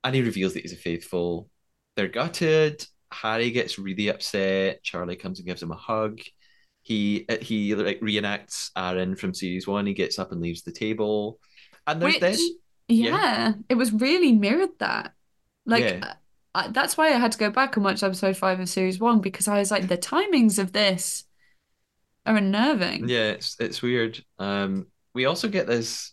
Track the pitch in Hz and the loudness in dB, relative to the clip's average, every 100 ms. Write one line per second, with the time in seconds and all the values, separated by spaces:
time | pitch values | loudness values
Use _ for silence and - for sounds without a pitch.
0 | 131 131 117 98 92 87 87 87 87 85 | 0 2 2 0 -2 -2 -10 -10 -6 -6
1 | - 92 87 85 - _ _ _ _ - | -4 -4 -2 -4 -8 _ _ _ _ -4
2 | 101 - 170 - 165 156 156 151 - _ | -4 -2 -4 0 2 4 2 0 -16 _
3 | _ - 110 113 120 120 - - 98 95 | _ -8 -2 0 0 0 -2 -6 -6 -2
4 | 104 104 - 101 98 95 95 92 - 90 | -2 -2 -4 -2 0 2 0 -2 -8 -6
5 | 87 87 92 92 90 90 85 82 - 110 | -8 -8 -10 -10 -10 -8 -8 -10 -4 -2
6 | 110 110 - _ _ _ _ _ _ 110 | -2 -6 -18 _ _ _ _ _ _ 0
7 | 104 104 - 110 - 110 101 101 98 101 | 2 0 -2 -6 -2 -2 0 0 -2 -2
8 | 110 104 101 104 - - - - 92 92 | -2 0 -2 -6 -8 -10 -8 -6 -4 -2
9 | 92 95 95 92 92 90 92 101 101 98 | -2 -4 -6 -4 -6 -6 -4 -2 -2 -2
10 | 92 - 92 87 85 85 - - 107 110 | -2 -2 -6 -6 -6 -6 -12 -8 -6 -2
11 | 104 107 104 110 _ - - - - 160 | -2 -2 -4 -10 _ -20 -20 -10 -6 -2
12 | 220 320 180 220 339 - _ _ _ 233 | 0 2 2 2 -2 -4 _ _ _ 4
13 | 226 370 381 226 226 208 - 247 247 214 | 4 2 2 2 0 -2 0 0 2 2
14 | 262 349 330 226 202 285 370 - - 57 | 2 4 6 6 6 2 0 -2 -4 -2
15 | - _ _ _ _ _ - 226 117 92 | -6 _ _ _ _ _ 0 2 2 -2
16 | 104 - _ _ _ - - 226 277 - | -8 -14 _ _ _ -4 -2 0 0 2
17 | 311 262 240 226 208 220 269 240 202 202 | 4 6 2 2 0 2 2 2 0 2
18 | 196 190 196 190 190 185 185 190 185 185 | 0 0 0 2 0 0 -2 0 0 2
19 | 233 226 190 190 - 202 202 208 185 175 | 4 4 2 -4 0 0 2 0 0 -2
20 | - 302 415 320 226 196 190 208 202 185 | 0 0 2 4 6 4 0 2 2 0
21 | - - - _ _ _ _ _ _ _ | -4 -8 -12 _ _ _ _ _ _ _
22 | _ _ - 220 196 208 254 269 180 - | _ _ 2 2 4 4 2 2 0 -2
23 | 120 123 107 101 - - 117 - 123 123 | 0 2 2 0 -6 -6 -6 -2 0 0
24 | 113 117 _ _ 98 101 98 98 92 _ | 0 -4 _ _ -4 -2 -2 -2 -6 _
25 | _ 123 127 180 226 196 - 120 113 - | _ 0 0 0 -2 -2 0 0 -2 -8
26 | - | -12